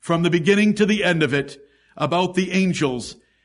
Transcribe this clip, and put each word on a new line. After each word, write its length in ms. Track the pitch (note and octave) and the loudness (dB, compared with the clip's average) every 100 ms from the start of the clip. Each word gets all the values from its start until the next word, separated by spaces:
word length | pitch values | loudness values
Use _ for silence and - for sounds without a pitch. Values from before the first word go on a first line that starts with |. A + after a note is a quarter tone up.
from 220 | - E3 | -2 0
the 60 | E3+ | 2
beginning 440 | F3 D#3 G3+ G#3+ | 2 2 2 2
to 120 | G#3 G#3 | 2 0
the 200 | G#3 F3+ | 2 0
end 180 | E3+ | 0
of 100 | D3 | 0
it 240 | C#3+ C#3 - - _ _ - | 0 -4 -12 -20 _ _ -6
about 380 | D3+ E3+ F3+ | -2 0 0
the 180 | F#3 F3+ | -2 -2
angels, 640 | F#3 F#3+ - D3 B2 G#2+ - _ _ | 0 0 0 -2 -2 -8 -16 _ _